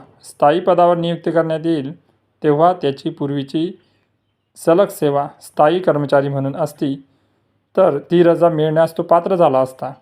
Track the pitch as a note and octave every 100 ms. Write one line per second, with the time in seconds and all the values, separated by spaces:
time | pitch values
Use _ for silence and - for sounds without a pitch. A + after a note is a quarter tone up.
0 | - _ - - D3 D#3 F#3 F3 F3 F3
1 | E3+ E3+ E3 D#3+ D#3+ D#3 E3 E3 C3+ F3
2 | _ _ _ _ D#3 D3 E3+ F3+ C#3+ C#3
3 | E3 D3+ C#3+ C#3+ C3+ D#3 F3 - _ _
4 | _ _ _ _ _ - - E3+ G3 -
5 | D3 C#3+ D3 - - - D3+ F3+ F3+ D3
6 | C#3+ C#3+ C#3 C#3 C3+ D3 D3+ - D3 C#3
7 | _ _ _ _ _ _ _ - F3+ C#3+
8 | - F3 E3+ D#3+ E3+ D#3+ D#3 D#3 D#3+ -
9 | E3+ E3+ F#3 F#3+ D#3+ C3 C3 - C3+ C#3+